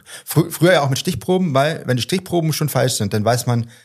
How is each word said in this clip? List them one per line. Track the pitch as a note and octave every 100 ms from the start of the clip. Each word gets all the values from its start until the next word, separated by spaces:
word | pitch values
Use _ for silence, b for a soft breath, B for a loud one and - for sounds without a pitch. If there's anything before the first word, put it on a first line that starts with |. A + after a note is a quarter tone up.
| B B
Frü-, | - - -
früher | - E3+
ja | E3+
auch | C#3
mit | C3+
Stichproben, | - F3+ - F#3 F#3 C3+
weil | C#3+ - -
wenn | B2
die |
Stichproben | A2 F#3 F#3 F3 D#3+
schon | D3 D3+
falsch | C3 B2+
sind, | - G#2 G#2+
dann | G#2
weiß | B2 B2
man, | A#2 A#2 B